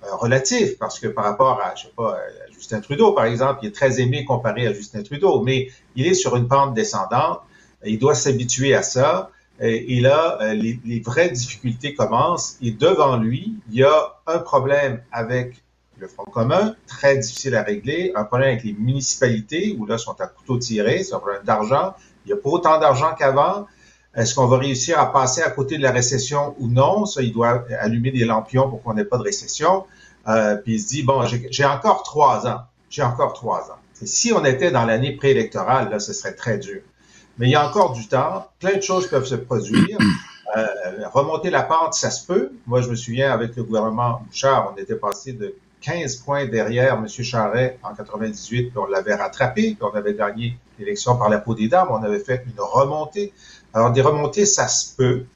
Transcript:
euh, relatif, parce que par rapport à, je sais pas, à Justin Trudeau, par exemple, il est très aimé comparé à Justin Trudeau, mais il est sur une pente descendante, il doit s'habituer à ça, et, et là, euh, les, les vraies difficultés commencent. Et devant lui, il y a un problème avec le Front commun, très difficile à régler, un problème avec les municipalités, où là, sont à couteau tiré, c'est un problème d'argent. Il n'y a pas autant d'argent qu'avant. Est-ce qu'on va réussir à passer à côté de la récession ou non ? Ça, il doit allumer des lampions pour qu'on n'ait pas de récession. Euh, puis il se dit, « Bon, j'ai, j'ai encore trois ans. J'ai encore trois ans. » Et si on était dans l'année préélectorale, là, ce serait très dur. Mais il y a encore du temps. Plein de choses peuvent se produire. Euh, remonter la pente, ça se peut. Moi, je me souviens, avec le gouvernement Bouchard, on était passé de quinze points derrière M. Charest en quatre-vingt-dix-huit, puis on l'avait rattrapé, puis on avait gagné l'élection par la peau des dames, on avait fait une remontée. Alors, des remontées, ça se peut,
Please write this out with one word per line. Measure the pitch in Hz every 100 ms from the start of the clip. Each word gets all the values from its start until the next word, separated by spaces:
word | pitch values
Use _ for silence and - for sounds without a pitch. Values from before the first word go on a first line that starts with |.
euh, | - 95
relatif, | 117 131 131 247 - -
parce | - -
que | 107
par | 110 104
rapport | 104 131 -
à, | 90 -
je |
sais | -
pas, | - 110
à | 87 - - -
Justin | - - 107
Trudeau, | - 175 214
par | 196 113
exemple, | 117 135 135
il | 107
est | -
très | 135 120
aimé | 123 143
comparé | 135 117 113 113 113
à |
Justin | 101 - 107
Trudeau, | - 143 185 131
mais | 123 131 127 - _ 127
il | 165
est |
sur | 185 - 123
une | 120
pente | 139 139
descendante, | 110 107 101 95 123 160 175 - _ _ _ 107
il | 107
doit | 139 -
s'habituer | 143 117 120 127 135
à | 120
ça, | - 127 147 185 - _ _ -
et, | 113 113 120 123
et |
là, | 131 151 165 110
euh, | 110
les, | 107 113 120 113
les | 117
vraies | 120 151 175
difficultés | 120 - - 113 - 147
commencent. | 143 110 117 160 170 - -
Et | 117
devant | 104 160 170 135 120
lui, | 110 143 214 220 113
il | 117
y |
a | 139 151 - - 165
un | 170
problème | - 139 135 143 135 117 -
avec | 117 113 127 123 - _ _ _ -
le | 92
Front | - 104
commun, | 117 123 180 214 - -
très | - 139 135
difficile | - - 135 110
à |
régler, | 104 104 127 165 180
un | 107
problème | 104 127 135
avec | 120
les | 110
municipalités, | 104 120 139 131 - 123 107 - 160 208 131
où | 104
là, | 113
sont | - -
à | 90
couteau | - - 120
tiré, | 120 107 107 175
c'est | 190 92
un |
problème | 101 98
d'argent. | 104 107 107 143 190 - _ _
Il | 98
n'y |
a | 104
pas | 139
autant | 170 160 156
d'argent | 147 127 156 160
qu'avant. | 135 135 170 202 202 _ _ _ _
Est-ce | 113 113 139
qu'on | 120
va | 127
réussir | 139 127 170 156
à | 131
passer | 135 127 170
à | 160
côté | - - 151
de |
la | 135
récession | 123 117 127 - 143 147 -
ou | 120
non ? | 123 147 208 202
Ça, | 139
il | 120
doit | 110 120 117 - 110
allumer | 110 117 131
des | 127 113
lampions | 110 - 127 135
pour | 107
qu'on | 120
n'ait | 107 101
pas | 117
de |
récession. | 101 101 - - 165 190 - _ - _ 110
Euh, | 110 107 104
puis | 117
il | 110
se | 98
dit, « | 143
Bon, | 131 135 120
j'ai, | 120 123
j'ai | - 139
encore | 139 214 -
trois | - 151 139 107 120
ans. | - - _ _
J'ai | 147
encore | 123 135 135
trois | - 113 85 -
ans. » | - _ _
Et | 104
si | - 233
on | 190 135
était | 127 175
dans | 127 113
l'année | 113 143 -
préélectorale, | 139 120 107 98 98 131 107
là, | 104
ce | 104
serait | - 98 -
très | 117 98
dur. | 92 - - _ _ - _ -
Mais | 127
il |
y | 147
a | 143
encore | - 175
du | 117 107
temps. | 131 156 190 - _
Plein | 185 196
de |
choses | - 180 -
peuvent | 139 -
se | 127
produire. | - 113 95 107 - 214 104 - - - - 110
Euh, | 110 - 92 104 -
remonter | 135 151 156 175
la | 139
pente, | - 160 160 -
ça | 113
se | - -
peut. | 196 - - 117
Moi, | 123
je | 123
me | 113
souviens, | 113 123 139
avec | 117 117 120
le |
gouvernement | 107 110 110 113 120 113 -
Bouchard, | - 135 - - 98
on |
était | 95 110
passé | 104 - 131
de | 110 98 - _ _
quinze | 143 170 139 -
points | 143 143 123
derrière | 110 107 120 131 110
M. | 110
Charest | - 110 120 104 123 127 -
en | 101
quatre-vingt-dix-huit, | 104 98 107 110 104 - 123 123
puis | 104
on | 98
l'avait | 98 104
rattrapé, | 101 104 - 131 214 220 214
puis |
on | 101 104
avait | 104 104
gagné | 104 113 120 - _ -
l'élection | 104 101 123 120
par | 104
la | 104
peau | 113
des | 107 110
dames, | 180 180
on | 110
avait | 104 101
fait | - 123 120
une | 104
remontée. | 104 131 139 151 151 202 202 - - - _
Alors, | 110 120
des | 127
remontées, | 147 151 147 208 196
ça | - 123
se | - - -
peut, | 123 123 -